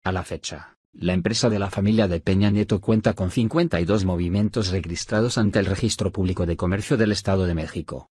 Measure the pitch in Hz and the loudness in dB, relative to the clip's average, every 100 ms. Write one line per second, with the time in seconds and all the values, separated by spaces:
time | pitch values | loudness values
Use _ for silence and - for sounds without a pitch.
0 | 98 92 - 80 - 76 - _ _ - | -4 -4 -6 -10 -10 -12 -16 _ _ -6
1 | 87 92 85 117 123 104 98 - 101 110 | -2 0 0 0 0 0 -2 0 2 4
2 | 101 85 - 95 104 101 104 101 - 110 | 2 0 0 2 2 2 2 0 2 2
3 | 110 107 92 127 113 151 175 85 85 104 | 2 0 -2 0 0 2 0 0 0 2
4 | 92 87 87 98 107 117 98 95 85 85 | 2 0 0 0 0 0 -2 -2 -4 -8
5 | - 110 120 123 104 104 95 95 113 - | -2 0 0 2 2 2 0 0 0 0
6 | 98 - 92 92 87 82 90 98 - 135 | -4 0 -2 0 -2 0 -2 -2 0 2
7 | 107 101 - 95 92 82 80 - 76 67 | 2 2 0 0 2 0 -4 -8 -10 -12
8 | - | -14